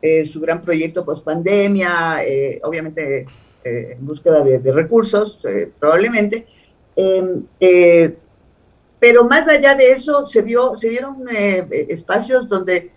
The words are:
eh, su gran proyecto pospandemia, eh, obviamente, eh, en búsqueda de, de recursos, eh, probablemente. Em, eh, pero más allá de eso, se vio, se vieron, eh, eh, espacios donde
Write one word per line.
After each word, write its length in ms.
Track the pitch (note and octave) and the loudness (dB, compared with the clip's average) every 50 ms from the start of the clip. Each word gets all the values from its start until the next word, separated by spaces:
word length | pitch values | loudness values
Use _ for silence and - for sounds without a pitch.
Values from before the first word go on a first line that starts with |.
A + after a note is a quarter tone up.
eh, 240 | C#3 D#3 D#3+ D#3+ D#3 | 0 2 0 0 0
su 160 | C#3+ - D#3 | -2 -8 -8
gran 220 | D#3 D#3+ E3 E3 E3 | -6 -4 -6 -6 -4
proyecto 420 | F3 E3+ D#3+ D#3+ E3 D#3+ F#3 - | -4 -4 -2 -4 -4 -6 -6 -6
pospandemia, 1200 | - D3+ D3 _ D#3 D#3 E3+ E3+ F#3 G3+ G3+ G3+ G3+ G3+ G3 F#3 F3 F3 E3+ E3 E3 D#3+ D3 - | -6 -8 -8 _ -8 -6 -4 -2 -2 0 0 0 0 0 0 -2 -2 -2 -2 -2 -4 -4 -4 -4
eh, 360 | B2 C#3 C3+ C#3 C3+ A#2 - - | -4 -2 -2 -2 -4 -6 -6 -8
obviamente, 640 | D3+ D#3+ E3 D#3+ D#3+ D#3 E3 D#3 C#3 C#3 C#3 C3 C3+ _ _ _ _ _ _ _ | -8 -8 -8 -10 -10 -10 -8 -6 -6 -6 -6 -8 -12 _ _ _ _ _ _ _
eh, 320 | B2+ A#2 A#2+ - - B2 B2 | -10 -8 -8 -10 -12 -14 -14
en 80 | C3+ | -12
búsqueda 380 | C#3+ D#3 D3 _ E3+ D#3+ D3+ C#3 | -12 -12 -2 _ 2 4 4 4
de, 160 | C3+ C3 B2+ | 4 2 2
de 100 | B2 C3 C3 | 0 0 0
recursos, 680 | D3 E3 E3 A#3 A3+ G#3+ G3+ - G3+ G#3+ G#3+ - _ - | 0 0 2 0 0 0 2 0 -2 -2 -2 -8 _ -10
eh, 240 | B2+ G2 F#2+ E2+ - _ _ | -6 -6 -6 -6 -8 _ _
probablemente. 680 | - D3+ D#3+ F3 G3+ A#3 A#3+ A3 G#3 G3+ G#3 A#3 A3+ _ _ _ _ _ _ _ _ _ _ | 0 2 2 2 2 0 -2 -2 -2 -2 -4 -8 -10 _ _ _ _ _ _ _ _ _ _
Em, 480 | - F#3+ F#3+ F#3+ F#3+ F#3 F#3 F3+ D#3 - - _ _ | -2 0 0 0 0 -2 -4 -6 -8 -10 -12 _ _
eh, 560 | F#3 F#3 F3+ F3+ F3 E3+ E3+ E3+ E3 E3 E3+ - _ _ _ _ _ _ _ _ _ _ _ _ _ _ _ _ | 2 4 6 6 6 6 6 6 4 2 -2 -8 _ _ _ _ _ _ _ _ _ _ _ _ _ _ _ _
pero 240 | - A#3+ A#3 A#3+ A#3+ | 4 6 6 6 6
más 240 | A#3+ C#4 D#4 D#4 D#4+ | 6 4 2 4 2
allá 260 | D4+ C#4+ C#4 C#4 C#4 | 2 4 4 2 4
de 160 | C#4 C4 B3+ | 6 6 4
eso, 340 | C4 C4 - D4+ D4 C#4+ C#4 | 4 2 0 -2 -2 -2 -2
se 160 | - - A#3 G3+ | 0 0 0 0
vio, 340 | A3 A#3 A#3+ B3+ B3+ - | 2 0 0 0 0 -2
se 120 | - A3+ A3+ | -4 -6 -4
vieron, 360 | A#3 B3 C4 C#4 C4+ C4 B3+ B3 | -4 -4 -8 -10 -14 -14 -12 -8
eh, 380 | A3+ G#3+ G3+ G3+ F#3+ F#3 F3 - | -6 -2 -2 -2 -2 -2 -4 -4
eh, 160 | - C#3+ D3+ - | -6 -6 -6 -6
espacios 580 | E3+ E3 - - F#3+ A3+ A#3+ A#3 C4 B3+ A#3 G3 | -8 -12 -6 -4 -4 -4 -2 0 -2 -2 -2 -2
donde 420 | G3+ F#3+ F#3 F3+ F3+ F3 F3 - _ | -6 -4 -2 -2 -4 -4 -4 -8 _